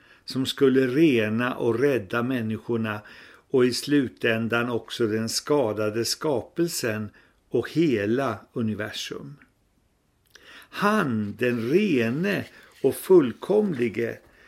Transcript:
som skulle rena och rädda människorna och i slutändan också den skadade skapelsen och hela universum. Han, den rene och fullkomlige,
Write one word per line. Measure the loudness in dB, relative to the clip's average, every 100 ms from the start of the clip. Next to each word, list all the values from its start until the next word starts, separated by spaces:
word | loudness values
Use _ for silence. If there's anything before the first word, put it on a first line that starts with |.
| _ -20
som | -10 -6 -4
skulle | 2 4 4 2
rena | 4 4 4 2 0 -2
och | -2 -2 2
rädda | 2 0 -2 -4
människorna | -2 -4 -4 -6 -4 -4 -2 -6 -10 -20 -20 -20 _
och | 2 4
i |
slutändan | 2 0 0 0 -2 0 0 0 -2 -2
också | -4 -6 -2 -2
den | 0 -2
skadade | -4 0 0 0 -2 -2 -2
skapelsen | -4 -4 -2 -2 -4 -4 -4 -2 -4 -4 -8 -12 _ _ _
och | -4 -2
hela | 0 2 2 0 -2 -2 -6 -10
universum. | -6 -4 -4 -8 -10 -10 -12 -14 -20 _ _ _ _ _ _ _ _ _ -20 -20 -20 -16
Han, | -2 0 2 0 -2 -4 -2
den | -2 0 0
rene | 2 2 2 0 0 -2 -4 -6 -14 -20 -2
och | -2
fullkomlige, | 0 6 6 6 0 0 2 2 0 -2 -2 -6 -6 _ _